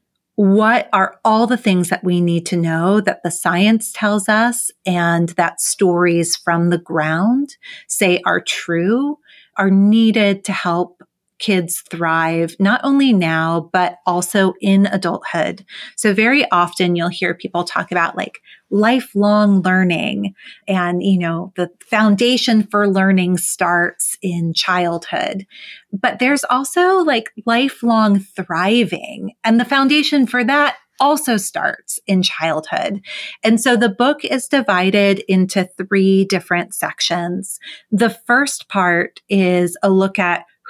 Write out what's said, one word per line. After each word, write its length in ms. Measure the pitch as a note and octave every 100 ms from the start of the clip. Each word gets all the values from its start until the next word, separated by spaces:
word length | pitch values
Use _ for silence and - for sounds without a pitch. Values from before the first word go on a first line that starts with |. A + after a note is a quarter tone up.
| _ _ _ -
what 540 | G3 G3+ A3 B3 -
are 280 | G3+ F#3+ -
all 240 | A3+ A3 A#3
the 100 | A#3+
things 320 | G#3+ F3+ E3+
that 140 | F3+
we 160 | F#3 F3
need 260 | F3 E3+ E3+
to 100 | F3
know 420 | E3 E3 F3 G#3
that 220 | G#3 -
the 80 | E3+
science 600 | - F3 E3+ G#3 A3+ -
tells 340 | - G#3 G#3 G3
us 420 | G#3+ A#3 A#3 - - -
and 440 | F3 E3+ E3+ E3+
that 320 | - E3 -
stories 760 | - - F#3+ F3 F3 E3+ E3+ -
from 340 | - E3+ E3+
the 80 | E3+
ground 760 | - D#3 D#3 D#3+ G#3 B3+ C#4+ - - - -
say 340 | - F#3+ F3 -
are 160 | F3+
true 760 | - - - E3+ F3+ A#3+ C#4+ D4 _ - _ -
are 140 | G3
needed 720 | F#3+ G3+ A3+ A3 A3 G3+ G3
to 80 | -
help 500 | F#3+ F3+ E3+ F3 _ _ _ _ -
kids 460 | - F#3 E3+ - -
thrive, 640 | E3 E3+ D#3+ E3 E3 E3 -
not 200 | G3 A#3+ C#4
only 260 | C#4 C4+
now, 580 | G#3 E3 D#3+ E3 E3 D#3+
but 240 | F#3 F3 - -
also 480 | F3+ F3 G#3 F#3+ -
in 240 | G3+ G3 G3
adulthood. 800 | G3 F3 - - E3+ - - - - - -
So 160 | G#3+
very 360 | G3 A3+ C#4+ -
often 460 | F3 E3+ - F3+ F3
you'll 140 | F3
hear 240 | - F3+
people 320 | F3 - F3 F3
talk 260 | F3+ F#3
about, 240 | F3 E3+ -
like, 240 | - - _ - -
lifelong 920 | G3+ G#3+ C4 - G3+ G3+ G#3 G#3 G3
learning 720 | F3+ F#3 F3+ E3 - - G3+ - - - -
and, 380 | F#3 F3 F3+
you 160 | F#3+ F#3
know, 320 | E3+ E3 F#3 -
the 120 | F3 _
foundation 840 | - A3 A3 G3+ A#3+ B3+ - A3
for 240 | G#3+ G#3 G#3
learning 500 | F#3+ F#3+ F#3+ F3+ F3+
starts 800 | - - F3 F3 F3 - - -
in 320 | F#3+ E3+ E3
childhood. 920 | D#3+ - F3+ F3 E3+ - E3+ - G3 G3 - - - _
But 280 | G3 B3 G3+
there's 260 | B3 C#4+ -
also, 540 | B3+ C4+ F4 F4+ F#4+
like, 340 | D#4+ A#3 A3 - A#3
lifelong 760 | A#3 C4+ - A#3 A3 G#3+ G3+
thriving, 1120 | G3 - E3 E3+ F#3 A#3+ G3+ - - - G3 -
and 160 | A3+ A#3
the 60 | A#3
foundation 640 | C#4 C4+ D4+ C#4+ D4 B3+
for 140 | B3 A#3+
that 320 | C#4+ D4 - _ -
also 340 | C4+ D4 C4 G#3+
starts 640 | - - - - - - -
in 160 | F#3+
childhood. 800 | F3+ - D#3+ D#3 D#3+ - - G3+ - - - -
And 160 | A3 A3+
so 160 | B3 A#3+
the 140 | A#3
book 340 | F#3+ B3+ C#4+
is 240 | - C4 -
divided 720 | C#4 A3+ F3+ F#3 G3+ G3+ G3 -
into 400 | F#3 F#3 G3 F#3 -
three 460 | F#3+ G3 F#3+ G3
different 500 | G3 F#3+ - F3 -
sections. 840 | - D#3+ - - F3 F3 F#3 F#3+ - - - -
The 180 | G3+ A3+ - -
first 440 | B3 C#4+ - -
part 500 | G3 F3+ E3+ - - -
is 480 | G3 F3+ F3+ F3 -
a 60 | G3
look 280 | F#3+ F#3+ F#3+
at 280 | F3 F3 - _ -